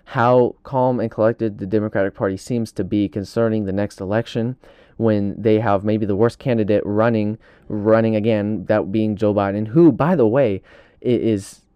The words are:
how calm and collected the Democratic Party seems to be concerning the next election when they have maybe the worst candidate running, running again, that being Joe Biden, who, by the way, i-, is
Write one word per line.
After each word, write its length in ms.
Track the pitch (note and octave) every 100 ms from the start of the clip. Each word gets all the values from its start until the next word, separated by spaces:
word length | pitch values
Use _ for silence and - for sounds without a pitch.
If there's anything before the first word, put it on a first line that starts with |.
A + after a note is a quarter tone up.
| -
how 500 | C3 A#2+ B2 A#2+ -
calm 360 | - C3 B2+ B2
and 120 | A2+
collected 480 | - A2 A#2 A2+ G#2
the 80 | G2
Democratic 480 | G#2+ G#2+ G#2+ G2 -
Party 200 | G2+ F#2+
seems 360 | - B2 A2
to 100 | -
be 240 | F#2+ G#2 G2+
concerning 580 | G#2+ F#2+ A2+ A2+ A2 G2
the 80 |
next 280 | F#2+ G2+ -
election 540 | F#2+ G#2+ - A#2+ A2+ B2+ - - _ -
when 420 | A2+ G#2 G2+ -
they 200 | A2 G#2+
have 260 | A2+ G2+ G#2
maybe 200 | G#2+ G#2
the 100 | G2
worst 240 | A#2 -
candidate 420 | C3+ A#2 G2+ G#2
running, 540 | F#2+ G#2 A#2 A2 G#2+ G#2+ - - -
running 480 | G#2 G#2 A2 A2+ G#2+
again, 500 | G#2+ G#2+ G#2 G#2+ F#2+
that 260 | G#2+ F#2+
being 240 | A2 G#2+ G2+
Joe 180 | G#2
Biden, 340 | G2+ G2 G2+ A2
who, 240 | C3+ E3+
by 240 | G#2 D3 F3+
the 120 | A2+
way, 340 | B2+ B2 F#2+ - - _ _
i-, 40 | B2
is 540 | A#2 A2+ G#2 G2 - _